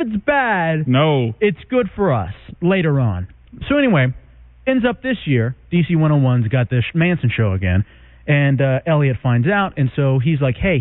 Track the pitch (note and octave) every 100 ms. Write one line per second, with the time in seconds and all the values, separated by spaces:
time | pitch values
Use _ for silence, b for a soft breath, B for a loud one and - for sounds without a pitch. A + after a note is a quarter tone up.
0 | A#3+ G#3 C#4+ C#4+ A#3+ F#3+ E3 D#3 C3 B2+
1 | D#3 C#3 A2+ - G#3 E3 - B3+ G3+ -
2 | F#3+ A#2 F#2 - - - F3 G3 D#3+ C#3
3 | A#2 F2+ F2+ - - - - C#4+ C4 D#3
4 | B2+ - - - - - C4 C4 A#3+ -
5 | C4 A3+ D#3 B2+ A#2 - - F3 E3 D#3+
6 | D#3 D3 C3 B2 A2 C3 A#2 B2 - E3
7 | F3 E3+ A#2 - G#2+ F#2 F#2+ F#2 - b
8 | b b - C#3+ C#3 C3+ C3+ C3 E3 D3+
9 | C#3 A#2+ B2+ A#2+ C#3 G3+ F#3+ - C3 -
10 | C#3 C3 C3 C#3+ C3+ - F#3+ C#3+